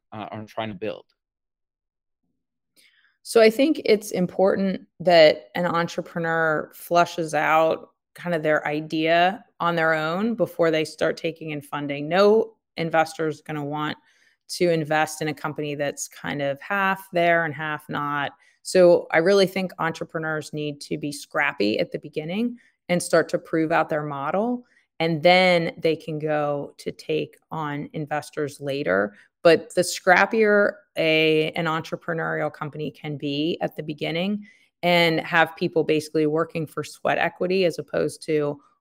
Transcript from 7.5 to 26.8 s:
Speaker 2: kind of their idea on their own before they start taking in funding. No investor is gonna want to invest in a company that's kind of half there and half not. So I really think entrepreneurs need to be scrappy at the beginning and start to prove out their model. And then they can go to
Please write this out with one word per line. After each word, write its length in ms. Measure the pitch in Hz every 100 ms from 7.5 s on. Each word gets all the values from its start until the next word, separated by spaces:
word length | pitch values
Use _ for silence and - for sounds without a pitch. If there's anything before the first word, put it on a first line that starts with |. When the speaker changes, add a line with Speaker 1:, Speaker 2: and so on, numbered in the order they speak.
| 160 160 - - _ _ -
Speaker 2:
kind 180 | 175
of 80 | 170
their 240 | 156 151 151
idea 800 | 151 156 160 160 170 180 202 - -
on 160 | 170 170
their 180 | 160
own 400 | 156 156 175 226
before 380 | 220 170 - 165
they 120 | 156
start 320 | 156 - 165 160
taking 360 | 165 160 160
in 100 | 147
funding. 480 | 147 147 143 143 147
No 460 | 175 208 220 - _ _ -
investor 500 | 165 160 156 - 160
is 140 | 147
gonna 220 | - 151
want 340 | 143 147 151 - _ _ _ _ -
to 240 | - 175
invest 500 | 165 147 156 156 -
in 60 | 156
a 60 |
company 420 | 147 156 147 151 143
that's 320 | 143 - -
kind 340 | - 165 147
of 180 | 139 139
half 480 | - 202 190 185 -
there 340 | 170 170 170 165
and 80 |
half 340 | 139 156 151 -
not. 440 | 156 147 143 139 - _ _
So 440 | - 190 175 170 -
I 80 | 160
really 280 | 170 202 185
think 260 | 190 185 -
entrepreneurs 720 | 165 165 165 165 160 156 147
need 300 | 151 147 147
to 160 | - 156
be 140 | 147
scrappy 680 | 143 - 156 143 - 104 110
at 140 | -
the 80 | 160
beginning 580 | 147 156 156 190 240 240 _ _ -
and 160 | 175
start 260 | - 170 151
to 80 | 170
prove 340 | - 165 160
out 180 | 160 160
their 140 | 151
model. 600 | 151 139 143 180 233 247 - _ _ -
And 220 | 165 160
then 540 | 175 180 185 175 165 -
they 180 | 165 156
can 220 | - 151
go 560 | 156 151 147 143 -
to 140 | -